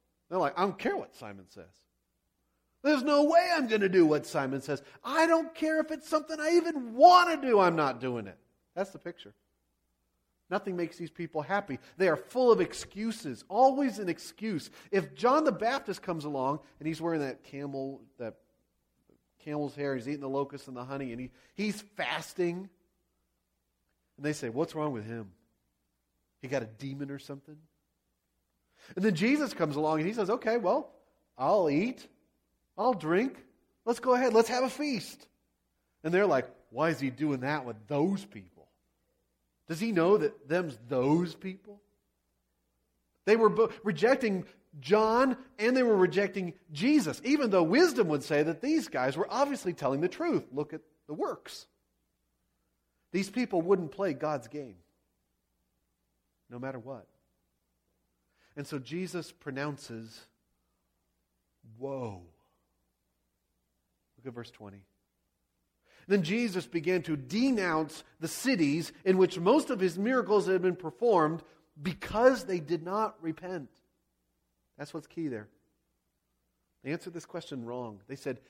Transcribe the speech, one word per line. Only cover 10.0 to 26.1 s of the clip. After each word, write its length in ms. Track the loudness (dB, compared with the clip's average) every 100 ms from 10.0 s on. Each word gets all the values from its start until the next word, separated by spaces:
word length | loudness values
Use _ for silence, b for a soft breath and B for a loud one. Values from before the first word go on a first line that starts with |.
| _ _ _ _ _
Nothing 260 | -6 -4 -6
makes 220 | -6 -8
these 120 | -14
people 320 | -10 -8 -6
happy. 380 | -2 -4 -4 -10 B 0
They 120 | 2
are 80 | 2
full 340 | -2 2 6
of 80 | 6
excuses, 840 | 4 -4 -14 -8 -6 -6 -8 -10 -4
always 500 | 4 4 4 0 -2
an 120 | -4
excuse. 600 | -6 -10 -10 -6 -6 -8 B B
If 240 | -2 -2 0
John 300 | 2 4 2
the 60 |
Baptist 480 | 0 -2 -2 -4 -8
comes 220 | -6 -6 -4
along 340 | -2 -2 -2 b b
and 80 | -8
he's 140 | -4
wearing 200 | -2 -2
that 220 | -4 -8
camel, 600 | -14 -12 -10 -8 -8 -10 -18 -12
that 180 | -12 -12 _ _ _ _ _ _ _ _ _ _
camel's 360 | -10 -6 -6 -4
hair, 200 | -4 -4
he's 140 | -6
eating 100 | -8
the 80 | -4
locusts 400 | -4 -4 -8 -14
and 80 | -14
the 80 |
honey, 300 | -10 -8 -8
and 80 | -10
he, 100 | -12 b b
he's 280 | -6 -6 -6
fasting, 880 | -10 -8 -6 -6 -6 -4 -4 -4 -12 _ _ _ _ _ _ _ _ _ _ _ _ _ _ -8
and 80 | -6
they 80 |
say, 160 | -4 -4
"What's 260 | -4 -4 -4
wrong 160 | -4
with 140 | -4 -8
him? 280 | -10 -12 -18 _ _ _ _ _ _ _